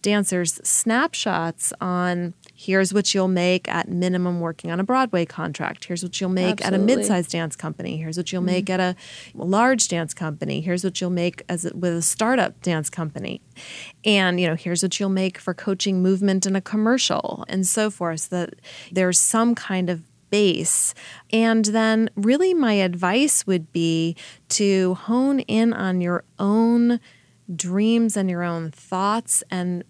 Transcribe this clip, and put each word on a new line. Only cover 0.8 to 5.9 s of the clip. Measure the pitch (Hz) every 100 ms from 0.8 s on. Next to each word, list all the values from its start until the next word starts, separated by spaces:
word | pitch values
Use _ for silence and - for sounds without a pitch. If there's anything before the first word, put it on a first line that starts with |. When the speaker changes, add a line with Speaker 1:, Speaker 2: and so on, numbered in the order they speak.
| 226 233 330 - 220 170 165 - - -
Speaker 1:
on, | 185 180 180 175 175 - -
"Here's | - - 190 190
what | 202 196
you'll | 196 185
make | 185 180 180 -
at | 170 -
minimum | 175 180 180 180 175
working | 165 160 170
on | 170
a |
Broadway | 196 254 254 180
contract. | 170 - 160 147 - -
Here's | -